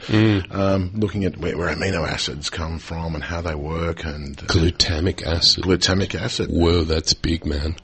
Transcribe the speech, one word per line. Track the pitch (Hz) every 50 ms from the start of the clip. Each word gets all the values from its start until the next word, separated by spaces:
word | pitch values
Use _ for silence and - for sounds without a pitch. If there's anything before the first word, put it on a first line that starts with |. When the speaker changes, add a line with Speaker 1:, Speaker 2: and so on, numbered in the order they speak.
| - -
Speaker 1:
Mm. | - 107 107 110 104 98 87 - -
Speaker 2:
Um, | 98 98 98 98 98 92 90 95
looking | 107 107 98 90 104 95
at | 90 - -
where, | 82 90 92
where | - 85 82
amino | 78 80 87 98 92 85 78 73
acids | - - - - 64 73 76 -
come | - - 80 80 82 80
from | - - 85 82 85 82 80
and | 73 71
how | - 85 85
they | 85 87 80
work | 73 71 76 80 82 82 85 82 82 -
and, | 82 73 76 73 69 69 -
uh, | - -
Speaker 1:
Glutamic | - 90 80 85 85 - - - 85 78 82 95 85 -
acid. | - 71 82 82 - - - - -
Speaker 2:
Glutamic | 92 92 85 - - 92 95 98 87 - 90
acid. | 90 - - - 101 76
Speaker 1:
Whoa, | 80 82 85 85 85 87 80
that's | 78 80 80 80 - -
big, | - - - 85 82 -
man. | 78 73 73 71 76 85 -